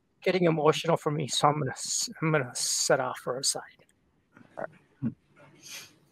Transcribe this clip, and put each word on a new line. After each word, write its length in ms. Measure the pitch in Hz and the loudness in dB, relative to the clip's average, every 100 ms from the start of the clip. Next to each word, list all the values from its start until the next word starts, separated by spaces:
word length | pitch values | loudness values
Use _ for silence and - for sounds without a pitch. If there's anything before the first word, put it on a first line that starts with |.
| _ _ | _ _
getting 220 | 190 185 | 0 4
emotional 540 | 170 160 151 151 165 165 | 4 4 4 2 2 0
for 120 | 156 | 0
me, 160 | 147 127 | -4 -4
so 220 | - 151 | 2 2
I'm 100 | 151 | 2
gonna 120 | 135 | -2
s-, 400 | - - - - - | -6 -6 -4 -4 -2
I'm 100 | 160 | 2
gonna 220 | 156 123 | 2 0
set 460 | - - - - 143 | -4 -2 0 2 2
off 180 | 127 - | 2 -6
for 140 | - 127 | -6 -4
a 60 | |
side. 180 | 139 - - - _ _ _ _ _ - - - - - _ - 117 - _ _ - - - - - _ _ | -2 -2 -6 -20 _ _ _ _ _ -20 -18 -10 -10 -12 _ -6 -6 -6 _ _ -20 -20 -18 -16 -18 _ _